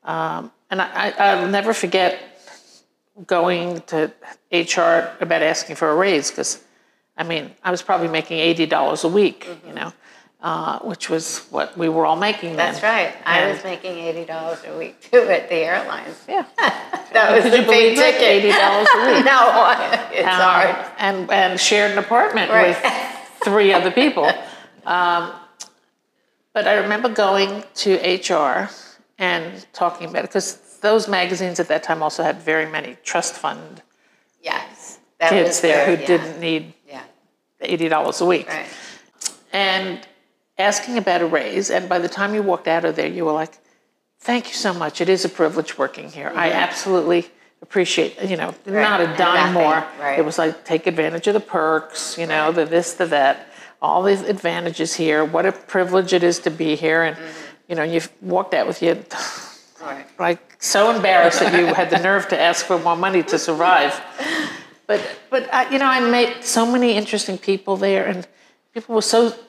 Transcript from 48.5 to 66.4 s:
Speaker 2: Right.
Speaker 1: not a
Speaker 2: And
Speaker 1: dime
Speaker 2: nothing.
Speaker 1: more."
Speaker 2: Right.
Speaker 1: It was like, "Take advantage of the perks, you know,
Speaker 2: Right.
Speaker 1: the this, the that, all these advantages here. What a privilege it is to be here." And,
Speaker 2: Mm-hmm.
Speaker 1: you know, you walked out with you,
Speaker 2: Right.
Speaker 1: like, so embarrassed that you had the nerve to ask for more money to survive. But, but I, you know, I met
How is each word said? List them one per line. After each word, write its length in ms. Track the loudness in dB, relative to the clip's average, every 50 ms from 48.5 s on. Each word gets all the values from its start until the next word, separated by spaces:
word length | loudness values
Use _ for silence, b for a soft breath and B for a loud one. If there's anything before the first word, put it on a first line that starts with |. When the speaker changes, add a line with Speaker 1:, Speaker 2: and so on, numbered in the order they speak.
| -10 -12 _
Speaker 2:
Right. 160 | -4 -2 0 2 2
Speaker 1:
not 120 | 2 2
a 60 | 0
Speaker 2:
And 100 | 0 0
Speaker 1:
dime 360 | 0 2 2 4 2 2 2 2
Speaker 2:
nothing. 160 | 2 2 4
Speaker 1:
more." 160 | 2 0 -2 -6 -12 -8
Speaker 2:
Right. 180 | -4 -2 0
Speaker 1:
It 80 | 0 0
was 120 | 0 0 -2
like, 240 | -2 -2 -2 -6 -6
"Take 220 | -4 -4 -2 -2
advantage 400 | -2 -2 0 -2 -2 -2 -2 -2
of 60 | 0 0
the 60 | 0
perks, 760 | -2 -2 -4 -2 0 2 0 0 -2 -6 -12 -10 -10 -10 -8
you 80 | -8 -4
know, 200 | -2 0 0 0
Speaker 2:
Right. 80 | 2 2
Speaker 1:
the 100 | 0 0
this, 280 | 2 2 0 0 0 -4
the 120 | -4 -2
that, 380 | 0 2 2 4 4 2 0 -6 B B B B B B B
all 220 | -4 0 0 2 2
these 180 | 2 2 2 0
advantages 720 | -4 -4 -2 -2 -4 -4 -2 -6 -6 -4 -4 -4 -4 -2
here. 280 | -2 0 0 2 2 0
What 220 | 0 0 0 0
a 80 | 0 -2
privilege 580 | -4 -14 -4 -2 0 0 2 2 0 2 2 2
it 80 | 4 4
is 160 | 2 2 0
to 100 | -4 -6
be 240 | -4 -2 -2 -2 -2
here." 260 | 0 0 0 2 2 0
And, 120 | 0 -2
Speaker 2:
Mm-hmm. 140 | -6 -14 -16 -16 -16 B B B B _ _
Speaker 1:
you 60 | -4
know, 60 | -4 -2
you 180 | -2 -2 -2 -4 -4 _ _
walked 320 | -6 -2 -2 -2 0 0 0
out 140 | 0 0
with 140 | -2 -2 0
you, 220 | 0 0 0 0 -4 -14 B B B B B B B B B B B _ _ _
Speaker 2:
Right. 240 | -14 -14 -14 -14 -16 -20 _ -2
Speaker 1:
like, 200 | -2 -2 -2 -2 _ _ _ _
so 300 | -6 0 2 4 4 4
embarrassed 480 | 4 2 2 4 6 6 6 6 4 4
that 140 | 2 4 4
you 140 | 4 4 4 2
had 160 | 0 0 2
the 100 | 2 2
nerve 280 | 2 2 2 2 0 -2
to 80 | 0 2
ask 260 | 2 2 2 0 -2
for 120 | -2 -2 0
more 180 | 2 0 0
money 260 | 0 0 0 0 0 0
to 160 | 2 -2 -2
survive. 540 | 0 -2 -2 0 4 4 4 4 4 0 -2 -6 -12 -14 B B -6 -6 -4 -4 -6 B B B B B B _ _
But, 120 | -2 -2 -2 -2 -6 -12 -14 -10 _
but 180 | -4 -4 -4 0 0
I, 160 | 0 0 0
you 100 | 0 0
know, 60 | 2
I 160 | 2 2 2
met 420 | 2 2 4 2 2 0 -2 -6